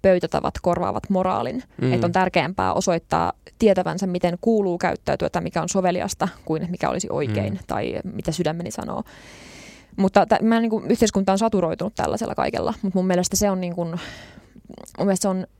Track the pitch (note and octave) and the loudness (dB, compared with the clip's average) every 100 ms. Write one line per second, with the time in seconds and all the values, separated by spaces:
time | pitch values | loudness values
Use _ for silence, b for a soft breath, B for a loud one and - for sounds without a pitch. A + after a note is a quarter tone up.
0 | F#3+ F#3 E3 - - - F3+ E3+ - G3+ | 6 4 2 0 -2 -2 -2 0 -2 -4
1 | - F#3+ F#3 F#3 A#2+ B3+ - - B2+ B2 | -2 0 0 -2 -2 -6 -10 -4 0 2
2 | F3 F3+ F#3 F3 D3 F#3+ F#3+ - F#3+ E3 | 2 2 2 2 0 0 0 0 0 -2
3 | - E3 F2 - - _ G#3+ F#3 F3 E3 | 0 0 0 -4 -14 _ 4 4 0 -2
4 | F#3+ F3+ F3 F3 A#3 A3+ G3 F3 F3 - | -2 0 -2 0 2 2 2 0 -2 -2
5 | - C#3 - E3+ E3 E3 E3 G3 F#3 F3+ | -2 -2 0 -2 -4 -4 -2 0 0 0
6 | G3 - F#3+ - - D#3 E3+ F3+ D3 C3 | -4 -4 -4 -4 -6 -4 -4 -2 -2 -2
7 | F#3 - C#3 G#2 G2+ F#3+ - - - - | -2 -2 -2 -2 -2 -4 -4 -4 -4 -6
8 | F#3 - - D#3+ E3 E3 F3 - - - | -8 -6 -4 -2 -2 -2 -6 -8 -8 -8
9 | - B B B B B B B B - | -10 B B B B B B B B 0
10 | G3 - F3+ A3+ A3 A3+ A3+ G#3+ - A#3+ | 4 4 6 4 4 2 2 -2 0 2
11 | G#3+ G3 G3 G3 A3+ G#3 E3+ - F3 - | 4 2 2 2 2 2 0 -2 -6 -4
12 | D#2 - - - - - - G#3+ G3 F#3 | -2 -2 -4 -2 -2 0 -2 -2 -2 0
13 | F#3 F3+ F3 G3 G#3 F#3 F3+ F3 E3+ F3 | 2 2 2 2 2 0 -4 -4 -6 -6
14 | B B B B B B - - - - | B B B B B B -20 -20 -16 -2
15 | G3 F#3 G3+ F#3 F#3 | 0 2 0 -2 -4